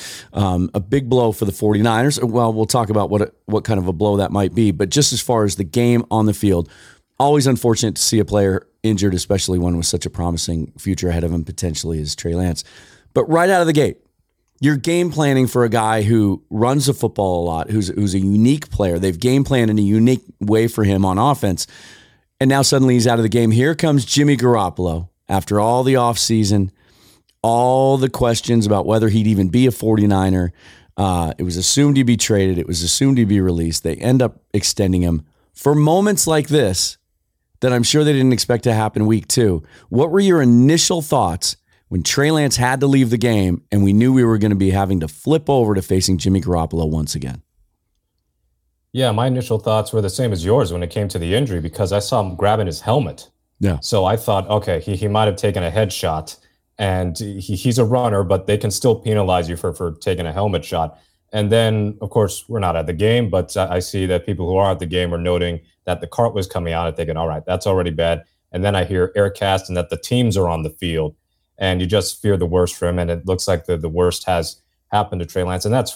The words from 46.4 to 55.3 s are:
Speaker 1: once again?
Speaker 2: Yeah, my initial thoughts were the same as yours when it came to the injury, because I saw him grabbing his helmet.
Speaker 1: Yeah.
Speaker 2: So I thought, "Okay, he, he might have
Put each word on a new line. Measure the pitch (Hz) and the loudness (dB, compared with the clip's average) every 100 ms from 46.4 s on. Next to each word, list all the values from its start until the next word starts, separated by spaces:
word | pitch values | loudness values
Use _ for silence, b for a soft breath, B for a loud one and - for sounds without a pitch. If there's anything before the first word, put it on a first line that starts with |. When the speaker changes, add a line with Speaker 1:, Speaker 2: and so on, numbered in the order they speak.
| 90 85 80 82 78 | 0 -2 -2 -2 -2
Speaker 1:
once | 78 73 76 | -2 -4 -6
again? | 65 62 - _ _ _ _ _ _ _ _ _ _ _ _ _ _ | -10 -12 -18 _ _ _ _ _ _ _ _ _ _ _ _ _ _
Speaker 2:
Yeah, | 123 127 | -2 0
my | 104 127 | 2 0
initial | 127 117 110 | -2 -2 -2
thoughts | 113 107 104 | 0 0 0
were | 113 | -2
the | 98 | -2
same | - 123 | -2 -2
as | 92 87 | -2 0
yours | 127 95 | 2 0
when | 87 | -4
it | 87 | -6
came | 107 101 | -4 -4
to | 90 | -4
the | 85 107 | -2 -2
injury, | 139 90 | -2 -4
because | 78 - 98 | -6 -4 -2
I | - | -2
saw | - 123 | -2 -2
him | 98 85 | -2 -2
grabbing | 101 107 95 | 0 0 -2
his | 78 | -6
helmet. | - 135 90 - - _ _ - | -2 -2 -2 -8 -20 _ _ -4
Speaker 1:
Yeah. | 98 80 | -2 -2
Speaker 2:
So | - 107 92 | -2 0 2
I | 110 | 0
thought, | - 98 95 | 0 -2 0
"Okay, | 107 101 82 | -2 -2 -4
he, | 104 92 | -4 -4
he | 107 | -2
might | 107 | 0
have | 107 | 0